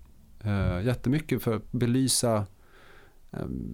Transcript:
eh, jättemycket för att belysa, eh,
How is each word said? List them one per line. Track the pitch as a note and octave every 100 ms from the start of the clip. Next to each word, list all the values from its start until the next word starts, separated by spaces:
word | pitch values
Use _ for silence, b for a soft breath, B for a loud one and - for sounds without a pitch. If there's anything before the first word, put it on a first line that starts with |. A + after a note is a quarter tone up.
| - - - -
eh, | G#2 G2+ F2+ F2 A#2
jättemycket | B2 B2 D3 - B2
för | - G#2
att | -
belysa, | B2 A#2+ B2+ C3 - A#2+ A2 G2+ B B B B B B B -
eh, | - - B1+ G#1+